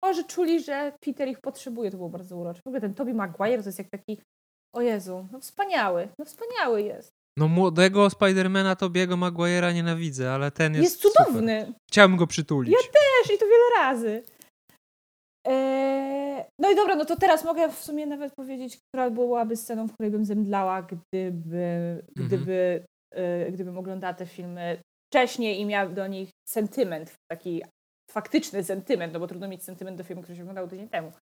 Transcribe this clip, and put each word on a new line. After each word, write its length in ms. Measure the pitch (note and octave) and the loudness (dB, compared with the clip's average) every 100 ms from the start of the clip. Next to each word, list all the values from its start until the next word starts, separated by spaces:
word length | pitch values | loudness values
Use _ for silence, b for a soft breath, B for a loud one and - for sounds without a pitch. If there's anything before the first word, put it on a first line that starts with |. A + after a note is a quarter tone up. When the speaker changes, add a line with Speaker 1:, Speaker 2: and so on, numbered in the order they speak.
Speaker 1:
o, 100 | F#4+ | 0
że 100 | F4 | -2
czuli, 400 | F4 - F4 E4 | -4 -2 2 0
że 300 | C#4 C#4 C#4+ C#4+ - | 0 -4 -4 -6 -8
Peter 220 | C4+ C4+ | -4 -4
ich 140 | B3+ | -4
potrzebuje, 500 | - C4+ - A#3 G#3+ | -8 -10 -12 -6 -6
to 60 | F#3+ | -6
było 120 | F3 | -10
bardzo 280 | F3 F#3 F3 | -10 -12 -10
urocze. 240 | E3+ E3+ - | -10 -10 -8
W 20 | |
ogóle 140 | C4 | -6
ten 120 | G#3+ | -6
Tobey 200 | G3 B3 | -6 -4
Maguire 500 | A3+ F#3 E3 G3+ A#3+ | -2 -4 -2 0 0
to 60 | G3+ | -4
jest 100 | F#3+ | -10
jak 100 | F#3+ | -12
taki, 320 | G3 - G#3 _ _ _ _ _ - | -14 -12 -12 _ _ _ _ _ -4
o 60 | |
Jezu, 460 | A#3+ G#3+ F#3 F#3 F#3 | -2 -2 -4 -10 -12
no 80 | B3 | -16
wspaniały, 680 | - - G4+ E4+ G#3 F3 G3 - | -18 -4 -2 2 2 0 -2 -8
no 60 | D4+ | -16
wspaniały 560 | - A#4 A#4+ D4+ A3 | -12 -10 -2 0 0
jest. 280 | G#3 - - _ _ - | -2 -8 -16 _ _ 0
Speaker 2:
No 100 | D#3 | 2
młodego 600 | E3+ F#3+ E3 F#3 G3 G3+ | 4 2 4 4 6 4
Spidermana 680 | - G3+ F#3+ F#3 F#3+ F#3+ F#3 | 4 2 4 2 2 2 0
Tobiego 400 | F#3+ F3 F3+ F3+ | 0 0 0 0
Maguire'a 580 | F3+ E3+ F3 F3 F3 | -2 0 0 2 2
nienawidzę, 580 | E3+ E3+ E3 E3 C3 B2+ | 0 0 -2 -4 -2 -2
ale 180 | C3+ C#3+ | 0 -2
ten 220 | - D#3+ D#3 | 0 0 4
jest 80 | |
Speaker 1:
Jest 180 | F4 - G#4 A4+ | 2 4 6 8
cudowny. 440 | F5 A#3 A3+ A3 G#3+ | 6 4 0 -2 -4
Speaker 2:
super. 80 | - _ | -12 _
Chciałbym 260 | - G3 F#3 | 6 8 8
go 100 | E3 | 2
przytulić. 460 | - D3+ D3 B2+ | 0 -2 0 4
Speaker 1:
Ja 60 | G4 | 4
też 560 | - D5 C#5+ C5 A4+ G#4 | 6 6 6 6 4 2
i 20 | |
to 60 | G#4+ | 6
wiele 300 | A#4 A#4+ A#4 C#4+ | 8 8 6 2
razy. 380 | C4 A3+ G#3+ B3 b b _ _ _ _ _ _ _ _ _ - | 0 -2 -6 -8 b b _ _ _ _ _ _ _ _ _ -2
Eee, 960 | C4 C4+ C4+ C4+ C4+ C4+ C#4 C#4 C#4 - _ | 0 0 0 0 0 -2 -4 -6 -8 -10 _
no 120 | F4+ | 4
i 40 | G4 | 4
dobra, 200 | G4+ F4+ | 4 2
no 100 | D4 | 0
to 100 | E4 | 2
teraz 300 | F#4+ D#4+ E4 | 4 4 2
mogę 240 | D#4+ D#4+ | 0 0
w 40 | D#4+ | -2
sumie 220 | - D4+ D4+ | -8 -6 -6
nawet 280 | C#4+ C#4+ C#4 | -6 -10 -10
powiedzieć, 420 | C4 C4+ B3+ A#3 | -12 -10 -10 -14
która 320 | _ C4 B3+ | _ -4 -2
byłaby 460 | A3+ B3 A#3+ A3+ A3+ | 0 0 0 0 -4
sceną, 320 | - A3+ A3+ | -6 -6 -6
w 60 | |
której 180 | - A3 | -6 -4
bym 140 | G#3+ G#3+ | -2 -2
zemdlała, 560 | G#3 G3+ G3+ F#3+ F#3 | 0 0 0 0 -2
gdyby, 1160 | F3+ F3 _ F#3+ F#3 F3 D#3+ E3+ F3 E3+ E3+ E3+ - - | -6 -14 _ -6 -4 -6 -8 -4 -4 -2 -4 -8 -12 -8
Speaker 2:
Mhm. 100 | B2+ | -2
Speaker 1:
gdyby, 580 | F#3+ F3 F#3 F3+ E3+ - _ _ | -2 -2 0 0 0 -6 _ _
e, 380 | - F3+ F3 E3+ | -6 -4 -2 -4
gdybym 260 | F#3 F#3 F3+ | -6 -10 -10
oglądała 360 | F#3 F#3+ F#3 | -10 -8 -8
te 120 | F3+ F3+ | -8 -12
filmy 560 | - F3 F3 F3 E3 _ _ _ | -12 -14 -10 -8 -8 _ _ _
wcześniej 460 | C#4+ B3 - A3+ G3 | 4 4 0 -2 -2
i 60 | G#3 | -2
miała 240 | G3+ G3 | 0 -2
do 180 | F3+ F#3+ | -2 -6
nich 220 | G3 F#3+ _ - | -8 -12 _ -8
sentyment, 640 | - G#3+ G#3+ A3 D#3+ D#3+ - _ | -4 -4 -2 -2 -2 -10 -20 _
taki 320 | E3+ F#3 E3+ - _ _ _ _ | -10 -6 -8 -8 _ _ _ _
faktyczny 520 | - G#3 D#4+ D#4+ G3 | -10 -2 -2 -2 -8
sentyment, 500 | F3+ G3 F#3+ A3+ E3+ | -6 -6 -2 -4 -2
no 60 | E3 | -8
bo 80 | F3 | -8
trudno 200 | F3+ G3 | -10 -12
mieć 160 | F#3 | -14
sentyment 340 | F#3+ F#3 F#3 F3+ | -16 -14 -14 -14
do 60 | |
filmu, 180 | F3+ F3+ | -12 -14
który 120 | E3+ F3 | -14 -16
się 60 | |
oglądał 240 | F3 F#3+ F3+ | -14 -12 -12
tydzień 220 | F#3 G#3+ | -12 -10
temu. 220 | F#3 D#3+ E3 _ | -8 -8 -16 _